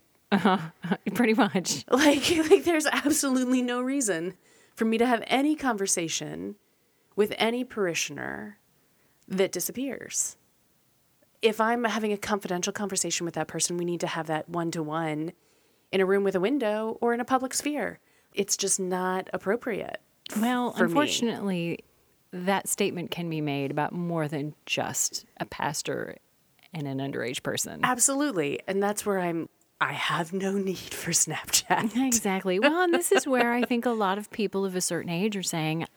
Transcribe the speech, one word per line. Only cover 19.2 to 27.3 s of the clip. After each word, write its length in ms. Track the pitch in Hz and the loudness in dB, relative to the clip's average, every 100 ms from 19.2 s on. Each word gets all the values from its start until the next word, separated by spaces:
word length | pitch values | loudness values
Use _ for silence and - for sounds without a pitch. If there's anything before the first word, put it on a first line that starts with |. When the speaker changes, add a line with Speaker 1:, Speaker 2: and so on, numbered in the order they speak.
| - | -2
Speaker 2:
appropriate 720 | - 190 240 262 196 - - _ _ - 214 | -4 -2 -2 -2 -6 -6 -10 _ _ -8 -2
Speaker 1:
Well, 320 | 233 247 240 | 0 0 0
Speaker 2:
for 80 | - | 2
me. 100 | 170 | 4
Speaker 1:
unfortunately, 920 | 170 - - 233 - 196 180 170 - - _ _ _ _ | 4 2 2 0 0 -2 -2 -2 -4 -10 _ _ _ _
that 340 | 180 180 190 - | -4 0 0 0
statement 440 | - 196 180 165 | 0 0 -2 -6
can 180 | - 170 | -6 -4
be 100 | 156 | -2
made 300 | 151 139 139 | -2 -2 -2
about 220 | 147 147 | -2 -2
more 340 | 175 175 165 151 | -2 -2 -2 -2
than 280 | 156 151 - - | -4 -6 -10 -6
just 600 | - - - - - - - | -4 -2 -2 -4 -4 -12 -12
a 60 | - | -10
pastor 720 | - 143 151 - 127 - - _ _ _ _ _ | -4 -4 -2 -6 -6 -8 -12 _ _ _ _ _
and 140 | 170 143 | -8 -6
an 100 | 135 | -4
underage 460 | 170 - 120 | -4 -4 -4